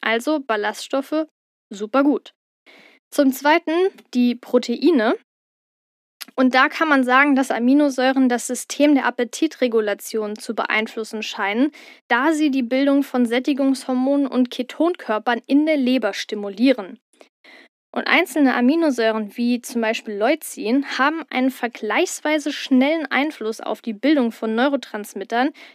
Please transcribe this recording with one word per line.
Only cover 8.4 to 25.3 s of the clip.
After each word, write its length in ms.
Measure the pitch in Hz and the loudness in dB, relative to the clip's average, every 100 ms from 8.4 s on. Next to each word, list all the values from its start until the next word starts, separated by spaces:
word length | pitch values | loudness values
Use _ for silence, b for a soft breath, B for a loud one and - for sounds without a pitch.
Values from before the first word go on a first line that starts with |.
| - | -4
System 480 | 247 - - 294 | -8 -6 2 4
der 120 | 277 233 | 4 2
Appetitregulation 1300 | 247 233 - 320 - 254 226 208 202 - 220 208 214 | -2 -6 -2 -4 0 0 0 0 -4 -6 -6 -4 -6
zu 180 | - | -8
beeinflussen 680 | 208 - 214 220 - 214 214 | -6 -2 -2 -2 -8 -8 -8
scheinen, 500 | 214 - 196 214 294 B B B - | -8 -4 -2 0 0 B B B -2
da 240 | 240 294 | 0 2
sie 180 | 302 302 | 2 0
die 120 | 269 | 0
Bildung 400 | 233 262 277 277 | 0 0 2 2
von 220 | 269 254 | 0 0
Sättigungshormonen 1040 | 233 233 254 269 269 262 - 254 262 285 277 | 0 0 -2 0 0 -2 -2 -2 0 0 0
und 240 | 254 247 | 0 -2
Ketonkörpern 920 | - 247 - 330 359 - 214 247 240 - | -4 -8 -2 -2 -2 -4 -4 -2 -4 2
in 180 | 277 | 2
der 140 | 311 302 | 4 2
Leber 340 | 247 254 214 | 2 0 0
stimulieren. 840 | 196 - 208 202 190 262 - 190 240 _ b b _ B B B _ _ | -4 -8 -8 -8 2 2 2 -4 -16 _ b b _ B B B _ _
Und 160 | - - | -6 0
einzelne 480 | 294 370 320 269 | 0 0 2 2
Aminosäuren, 800 | 240 247 330 320 240 220 220 202 214 | 4 2 2 0 0 0 -2 -6 -4
wie 240 | 240 247 | -2 -2
zum 180 | - 233 | -4 -4
Beispiel 340 | 220 233 - | -2 -4 -6
Leucin, 840 | 202 226 311 - - 202 269 269 - | -2 0 0 -4 -8 -2 0 0 0
haben 240 | 277 320 294 | 0 -2 -6
einen 200 | 254 262 | -2 -2
vergleichsweise 1000 | 254 233 - 214 220 359 - 302 311 294 | -2 -8 -6 -4 -2 -2 -2 -2 -2 -2
schnellen 540 | 277 - 254 269 330 285 | -8 0 2 4 0 -2
Einfluss 560 | 262 302 - 220 226 | -2 -2 -4 -8 -6
auf 180 | - 214 | -8 -8
die 140 | - | -8
Bildung 360 | 208 277 302 233 | -2 2 2 2
von 240 | - 220 | -2 -4
Neurotransmittern, 960 | 220 269 277 - 208 202 208 - | 0 0 0 -4 -10 -10 -10 -4